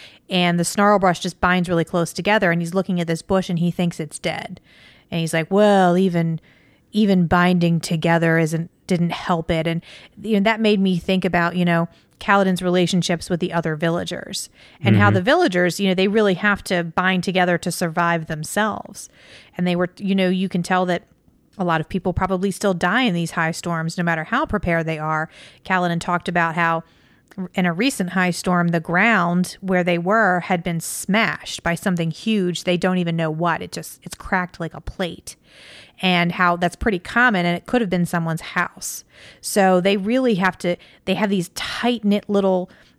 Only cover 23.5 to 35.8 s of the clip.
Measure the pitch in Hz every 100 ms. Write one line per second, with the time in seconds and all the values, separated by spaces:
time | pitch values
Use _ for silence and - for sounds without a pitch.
23.5 | 165 170 165 160 180 170 160 156 240 311
24.5 | 208 180 165 160 156 156 156 160 - -
25.5 | - - 185 180 170 - 175 - 175 165
26.5 | 165 165 165 - _ _ _ _ - 180
27.5 | - 180 165 262 - 180 185 180 170 190
28.5 | 180 170 165 160 175 226 202 175 180 180
29.5 | - 190 180 175 170 175 220 202 180 -
30.5 | 180 175 165 - - - 208 185 156 -
31.5 | - 170 170 202 175 165 - 220 214 180
32.5 | 165 185 180 185 185 170 165 160 156 170
33.5 | 160 180 - - - - - - 185 180
34.5 | - 165 - - - 175 180 - - _
35.5 | - - -